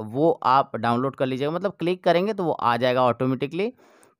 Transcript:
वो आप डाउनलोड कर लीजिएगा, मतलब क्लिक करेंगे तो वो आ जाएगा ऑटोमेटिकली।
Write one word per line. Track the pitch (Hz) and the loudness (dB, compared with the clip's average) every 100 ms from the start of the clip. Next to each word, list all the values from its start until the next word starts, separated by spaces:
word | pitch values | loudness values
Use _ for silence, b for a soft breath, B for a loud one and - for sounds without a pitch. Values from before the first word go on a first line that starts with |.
वो | 110 120 160 - | -8 0 0 2
आप | - 131 135 120 | 2 2 2 -2
डाउनलोड | 117 120 135 131 | 0 0 -2 -2
कर | 131 | -4
लीजिएगा, | 127 143 | -2 -4
मतलब | 170 190 | -4 -6
क्लिक | - 165 185 | -4 -4 0
करेंगे | 185 170 196 | 2 2 0
तो | 202 | -2
वो | 170 | -2
आ | - 117 120 | 0 0 2
जाएगा | 127 123 | 2 2
ऑटोमेटिकली। | 127 117 131 131 143 160 214 b b b b | 2 2 -2 -2 -4 -4 -6 b b b b